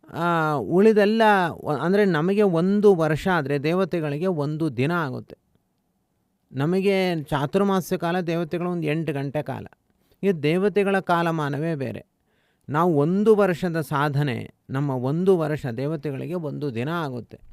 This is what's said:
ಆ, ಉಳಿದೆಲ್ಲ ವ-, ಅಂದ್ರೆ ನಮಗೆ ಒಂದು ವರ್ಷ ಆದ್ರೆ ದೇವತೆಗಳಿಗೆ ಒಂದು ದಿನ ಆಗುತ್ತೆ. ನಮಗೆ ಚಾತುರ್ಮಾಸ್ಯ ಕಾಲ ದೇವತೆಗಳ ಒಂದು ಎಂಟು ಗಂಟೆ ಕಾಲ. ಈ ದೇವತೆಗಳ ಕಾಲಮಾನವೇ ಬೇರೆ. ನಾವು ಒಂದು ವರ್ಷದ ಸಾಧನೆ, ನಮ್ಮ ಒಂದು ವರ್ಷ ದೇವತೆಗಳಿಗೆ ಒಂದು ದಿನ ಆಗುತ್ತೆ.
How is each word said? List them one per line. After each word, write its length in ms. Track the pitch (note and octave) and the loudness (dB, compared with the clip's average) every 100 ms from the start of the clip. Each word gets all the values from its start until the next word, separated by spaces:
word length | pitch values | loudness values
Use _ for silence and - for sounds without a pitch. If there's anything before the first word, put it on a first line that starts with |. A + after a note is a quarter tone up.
| - | -14
ಆ, 400 | - E3+ E3+ D#3 | -6 -2 0 0
ಉಳಿದೆಲ್ಲ 680 | D3 G2 E3+ A3 G#3+ G3+ A3+ G#3+ G3+ E3+ | -2 0 6 6 6 4 4 4 4 2
ವ-, 260 | A2 - D3 | -4 -4 -2
ಅಂದ್ರೆ 240 | D#3+ G3 G3+ | 2 2 4
ನಮಗೆ 360 | D#3+ E3+ G3+ | 2 0 2
ಒಂದು 540 | G#3 E3 F3+ G3+ G#3 F3+ | 2 2 2 4 6 6
ವರ್ಷ 320 | D#3+ D3+ F#3+ | 2 0 0
ಆದ್ರೆ 300 | F3+ C3+ C#3+ | 0 0 -2
ದೇವತೆಗಳಿಗೆ 640 | C#3+ F3 F#3+ F3+ D3+ C#3+ F#3 | 0 -2 -2 -2 -4 -2 -2
ಒಂದು 500 | E3+ C#3+ D3+ D#3+ A#2 | -2 -4 -2 -4 -2
ದಿನ 140 | C3+ | -2
ಆಗುತ್ತೆ. 460 | F3 D3 B2 G#2+ - _ _ _ _ _ _ _ _ _ _ _ | 0 -4 -8 -12 -20 _ _ _ _ _ _ _ _ _ _ _
ನಮಗೆ 720 | B2+ D3 F#3 G3 F#3+ F#3 E3+ | -4 0 2 2 2 0 -2
ಚಾತುರ್ಮಾಸ್ಯ 760 | C#3 D3 C#3+ G3 G3+ F#3+ - F#3 | -2 -4 0 0 2 0 -2 -4
ಕಾಲ 220 | E3+ F3+ | -2 -4
ದೇವತೆಗಳ 480 | E3+ E3 E3 F3 F3 | -2 -4 -4 -4 -4
ಒಂದು 200 | F3 D3+ | -4 -2
ಎಂಟು 260 | D#3 D#3+ | -2 -2
ಗಂಟೆ 280 | C#3+ C#3 D3+ | -4 -4 -6
ಕಾಲ. 240 | D3 A#2+ - _ _ _ _ _ | -6 -10 -12 _ _ _ _ _
ಈ 80 | F#3+ | -2
ದೇವತೆಗಳ 680 | F3 D3 F3 G3+ F#3+ G3 G3 | 0 0 2 2 2 2 0
ಕಾಲಮಾನವೇ 760 | - E3+ E3+ E3 D3 C#3 D#3+ D#3 | 2 0 2 -2 -2 -4 -4 -4
ಬೇರೆ. 420 | B2+ G#2+ - _ _ _ _ _ - | -6 -8 -14 _ _ _ _ _ -6
ನಾವು 240 | D3 F3+ | 0 2
ಒಂದು 420 | D3 D3 F#3+ G#3+ G#3 | 2 2 2 4 6
ವರ್ಷದ 460 | G3 D#3+ F3+ E3 | 4 2 -2 -4
ಸಾಧನೆ, 720 | - D3 D3 C#3 D3 A2+ G#2+ _ - | -2 0 0 0 -2 -4 -8 _ -8
ನಮ್ಮ 200 | C3+ C#3+ | -4 -2
ಒಂದು 480 | C3 B2 D#3 F#3+ F#3 | -2 -2 0 2 2
ವರ್ಷ 280 | D3+ D3+ C#3 | 2 -4 -6
ದೇವತೆಗಳಿಗೆ 680 | A#2 C#3 D#3+ D3+ C3+ C3 | -6 -6 -6 -6 -8 -6
ಒಂದು 420 | F3+ D3+ C#3 C#3+ A2+ | -6 -6 -6 -6 -4
ದಿನ 140 | B2+ | -4
ಆಗುತ್ತೆ. 500 | E3+ D3+ B2 G#2 - - | -4 -6 -8 -14 -20 -20